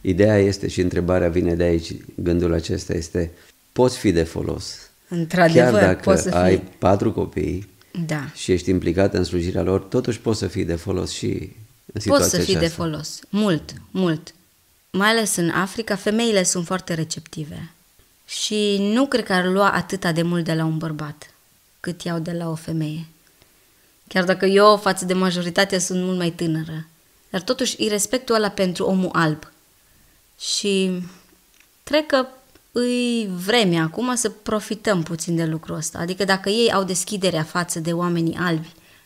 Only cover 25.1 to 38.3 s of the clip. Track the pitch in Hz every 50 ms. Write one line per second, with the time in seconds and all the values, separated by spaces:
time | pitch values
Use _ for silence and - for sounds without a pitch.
25.1 | 185 185 185 185 175 180 175 175 170 190 196 196 202 185 180 - 190 180 180 185
26.1 | 185 180 175 170 165 - 175 165 160 160 160 165 160 160 160 - _ _ _ _
27.1 | _ _ _ _ - 190 185 - 254 - 262 233 - - 214 214 208 202 - -
28.1 | - 254 254 - 233 220 214 196 202 - 190 180 170 - 185 - 190 185 185 180
29.1 | - 165 165 156 151 151 - - _ _ _ _ _ _ _ _ _ _ _ _
30.1 | _ _ _ _ _ _ - - - - - 202 196 190 190 185 185 180 180 170
31.1 | - - _ _ _ _ _ _ _ _ _ _ _ _ _ - 269 311 302 302
32.1 | 285 262 254 254 - - _ _ _ - _ _ _ 240 247 247 247 247 247 240
33.1 | 240 233 220 196 185 175 180 196 226 247 214 180 170 165 160 160 160 214 240 254
34.1 | 247 233 - 214 208 - _ - 220 214 202 - 214 208 - 226 202 175 160 170
35.1 | 170 160 - - 170 165 165 160 160 156 - - 170 160 151 - - - 170 170
36.1 | 185 190 202 190 196 190 190 196 208 233 233 226 - 196 190 180 185 185 - -
37.1 | 214 196 196 185 165 156 156 160 - 180 170 170 - 170 160 170 170 170 175 175
38.1 | 175 170 165 160